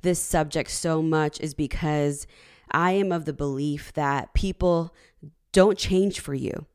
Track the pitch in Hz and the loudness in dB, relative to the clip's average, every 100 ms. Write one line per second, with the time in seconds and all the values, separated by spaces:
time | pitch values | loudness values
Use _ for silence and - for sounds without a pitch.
0 | 180 180 - 170 151 156 - - 170 160 | 0 0 0 0 0 -2 -4 -4 -2 0
1 | 160 156 151 - 156 - 143 - 156 151 | 2 2 0 -2 -8 -4 -4 -2 0 0
2 | 143 143 - - - - - 151 175 190 | 0 -2 -10 -20 -20 -20 -4 0 2 2
3 | 196 175 156 139 143 135 147 147 - - | 0 -2 -4 -4 -4 -2 -4 -4 -6 -2
4 | 143 139 - - 196 185 185 170 165 _ | 0 0 0 0 0 0 2 2 0 _
5 | _ _ 151 _ _ 196 196 208 - 190 | _ _ -20 _ _ 4 6 4 0 2
6 | 202 - - 139 131 - 151 | 2 -2 -6 -6 -6 -8 -12